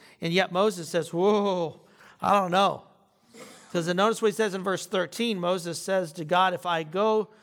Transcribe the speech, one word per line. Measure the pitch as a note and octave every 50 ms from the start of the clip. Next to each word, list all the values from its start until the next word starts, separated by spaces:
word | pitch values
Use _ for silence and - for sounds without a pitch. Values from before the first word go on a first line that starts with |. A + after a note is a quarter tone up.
| - - - -
And | D#3+ E3
yet | E3+ F#3+ F3+ -
Moses | F3 F#3 G#3 A3 F#3 F3+ D#3+ -
says, | - E3+ D3+ -
"Whoa, | E3+ E3+ F#3 G#3 G#3+ G#3 G3+ G3+ F#3 F3+ E3 D3+ - - _ _ _ _ - - - -
I | F#3 F#3
don't | G3 G3+ F#3 F3
know." | F3 G3 G3+ F3 D3 - - - _ _ _ _ _ _ _ _ - - - - - - - -
'Cause | - F3 D#3+
then | F3 F3
notice | F#3 G3+ A3+ A3 -
what | A3+ G#3
he | -
says | - A3 G3+ F#3
in | F#3+
verse | F3+ G3 F#3 - -
thirteen. | - G#3+ F#3+ E3+ D3 - - A#3 A#3 G#3 F3+
Moses | F3 F3 F#3 F#3 E3 E3+ D#3 -
says | - F#3+ F#3+ F#3+ F3+ - -
to | F3 D#3
God, | D3+ F3 F3+ F#3+ F#3 F3+
"If | F3 -
I | F3+ E3+ D#3+ D#3+
go | D#3 E3 F#3+ G#3+ A3 A3 A3 G3 - - -